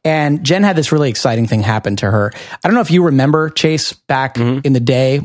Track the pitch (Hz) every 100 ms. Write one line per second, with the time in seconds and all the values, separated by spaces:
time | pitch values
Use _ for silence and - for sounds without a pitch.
0 | 160 156 151 151 131 185 208 175 143 156
1 | 147 - 131 113 113 110 104 107 104 101
2 | 104 107 104 - - - 175 233 165 175
3 | 175 135 139 156 156 156 156 156 - -
4 | - 135 131 123 120 131 139 131 120 127
5 | 131 139